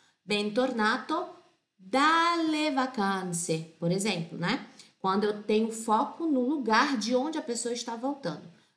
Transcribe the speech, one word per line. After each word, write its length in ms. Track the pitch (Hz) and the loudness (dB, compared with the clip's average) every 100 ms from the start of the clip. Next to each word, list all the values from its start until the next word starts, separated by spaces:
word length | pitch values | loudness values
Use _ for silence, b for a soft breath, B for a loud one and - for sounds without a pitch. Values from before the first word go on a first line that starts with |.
| b b - | b b -2
bentornato 1040 | 208 208 214 254 233 214 254 - 359 359 - - _ _ _ | -2 0 2 0 2 2 0 -2 -4 -4 -10 -20 _ _ _
dalle 920 | 190 254 302 330 339 339 320 302 311 | -2 2 4 6 4 2 0 2 0
vacanze, 1040 | 262 262 240 196 190 185 170 - 160 - - | 0 0 0 0 0 -2 -4 -2 -2 -4 -4
por 120 | 170 | 0
exemplo, 460 | 190 208 180 165 - | 0 0 -2 -4 -4
né? 300 | 175 269 - B B B | -2 -2 -4 B B B
Quando 260 | 190 196 208 | 0 2 2
eu 180 | 208 | 0
tenho 280 | - 214 226 | 0 2 0
foco 540 | - - 214 277 - 330 | -2 0 0 0 -4 0
no 160 | 262 | 2
lugar 560 | 247 311 220 220 285 254 | 2 0 2 4 4 0
de 180 | 208 247 | 0 0
onde 220 | 294 311 | 0 -4
a 40 | |
pessoa 300 | - 226 240 | -4 -6 -4
está 220 | 240 - 226 | -6 -6 -6
voltando. 560 | 262 285 170 151 B B B | -4 -4 -6 -8 B B B